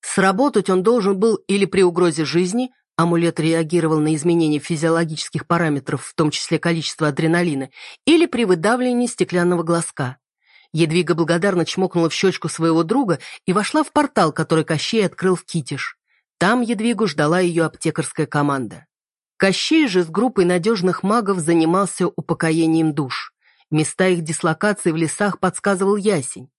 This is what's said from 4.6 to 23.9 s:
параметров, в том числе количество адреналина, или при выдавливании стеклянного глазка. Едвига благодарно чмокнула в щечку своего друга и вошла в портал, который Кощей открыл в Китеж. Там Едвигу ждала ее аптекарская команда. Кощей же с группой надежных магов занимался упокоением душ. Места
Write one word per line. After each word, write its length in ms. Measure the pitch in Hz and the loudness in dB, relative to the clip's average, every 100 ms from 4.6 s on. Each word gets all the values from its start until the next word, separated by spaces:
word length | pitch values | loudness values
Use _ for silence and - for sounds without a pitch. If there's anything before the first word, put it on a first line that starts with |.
| - 160 165 165 170 156 - 156 - | -2 -2 0 0 0 -4 -8 -8 -2
параметров, 580 | 170 165 143 - 135 | 0 2 -2 -4 -8
в 100 | - | -8
том 160 | - 156 | -2 -2
числе 280 | - - 160 | -2 -4 -2
количество 500 | 170 165 147 - 151 | 0 -2 -4 -4 -4
адреналина, 640 | 139 160 170 175 139 131 - - - | 0 0 2 0 -4 -6 -12 -20 -6
или 220 | - 330 339 | 2 4 4
при 180 | 240 | 0
выдавливании 640 | 226 180 185 247 254 240 247 | 2 2 2 0 0 0 -2
стеклянного 560 | - - 180 175 175 | -2 -2 2 2 0
глазка. 560 | 165 170 160 - 127 131 _ _ _ _ _ | 0 -2 -2 -6 -6 -6 _ _ _ _ _
Едвига 420 | 156 165 165 165 | -2 0 2 0
благодарно 500 | 165 160 170 202 185 | 0 0 2 2 0
чмокнула 460 | 160 - 185 175 165 | -2 -2 -2 0 0
в 40 | |
щечку 340 | - 190 175 160 | 2 0 0 -8
своего 340 | - 165 160 | -2 2 2
друга 360 | 165 247 247 165 - - - | 2 0 0 -2 -4 -12 -2
и 60 | |
вошла 320 | 185 202 311 | 0 0 0
в 80 | 302 | 0
портал, 400 | - 294 - 170 | 0 0 2 0
который 320 | - 156 165 | 0 0 0
Кощей 420 | 151 151 - 226 190 | 0 -4 -2 0 0
открыл 300 | - 185 180 | 0 -2 -2
в 80 | |
Китеж. 520 | - 170 139 139 - - _ _ _ _ | -2 -8 -6 -10 -10 -12 _ _ _ _
Там 220 | 175 247 | 0 2
Едвигу 460 | 233 226 226 214 214 | 0 -2 -2 0 -2
ждала 340 | 147 147 175 | 0 0 2
ее 260 | 180 170 - | 0 0 -2
аптекарская 600 | - 165 151 156 - 151 | -2 -6 -4 -6 -4 -2
команда. 600 | 151 147 139 113 87 _ _ _ _ _ _ | 0 0 -2 -6 -12 _ _ _ _ _ _
Кощей 500 | 196 185 - 320 285 | 0 0 0 2 2
же 160 | 180 | 0
с 60 | 170 | 0
группой 360 | 160 247 240 | 0 0 2
надежных 580 | 175 180 180 226 175 - | 2 2 0 0 0 -2
магов 360 | 190 226 196 190 | 0 0 0 -2
занимался 680 | 156 170 160 180 196 - 180 | 2 2 4 2 0 -2 -4
упокоением 840 | - - 165 160 160 165 160 160 | -4 -6 -2 0 0 2 2 0
душ. 380 | 147 135 - - _ _ _ _ | -2 -6 -8 -12 _ _ _ _
Места 380 | 156 151 | -2 -2